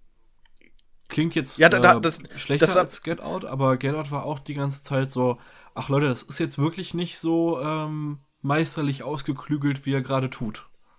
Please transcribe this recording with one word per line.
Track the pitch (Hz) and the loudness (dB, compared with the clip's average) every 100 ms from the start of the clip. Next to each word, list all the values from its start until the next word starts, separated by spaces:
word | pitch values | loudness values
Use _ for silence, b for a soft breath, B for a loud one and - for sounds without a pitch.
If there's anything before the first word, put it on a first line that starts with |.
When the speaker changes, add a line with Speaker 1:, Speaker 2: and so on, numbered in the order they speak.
| - _ - _ - - - - - - - | -20 _ -20 _ -20 -20 -20 -20 -20 -20 -6
Speaker 1:
klingt | - 165 | 0 2
jetzt, | 165 131 - | 2 -2 0
Speaker 2:
Ja, | 165 | 0
da, | 202 | 4
da, | 180 - | 6 6
Speaker 1:
äh, | |
Speaker 2:
das, | 170 - - - | 2 -4 -10 -10
Speaker 1:
schlechter | - 147 156 | -2 4 4
Speaker 2:
das | 180 | 4
Speaker 1:
als | 165 - | 2 -2
Get | 160 165 | -6 -6
Out, | - 185 | -6 -6
aber | - 135 131 127 | -6 0 2 2
Get | 135 | 0
Out | 151 147 | -4 -4
war | 143 | -6
auch | 120 143 | -4 -6
die | - | -6
ganze | 143 139 139 | -4 -4 -4
Zeit | - 139 131 | -2 0 0
so, | 127 127 120 B B B | 2 0 0 B B B
ach | - - | -8 0
Leute, | 139 147 | 2 2
das | 123 | 0
ist | - - | -4 -2
jetzt | 165 - | -2 0
wirklich | 151 170 180 | 0 0 -6
nicht | 170 175 - | -4 -4 -2
so, | 165 165 170 139 | 0 4 4 2
ähm, | 151 156 156 151 147 143 _ _ | 0 -2 -2 -4 -4 -6 _ _
meisterlich | 143 151 160 165 143 139 | 0 2 2 0 0 0
ausgeklügelt, | 123 147 - 139 - 147 143 139 135 | -4 -4 -2 -4 -2 0 2 0 0
wie | |
er | 135 | 0
gerade | 127 135 131 | 2 0 0
tut. | - 107 - - - _ | -2 -6 -6 -14 -20 _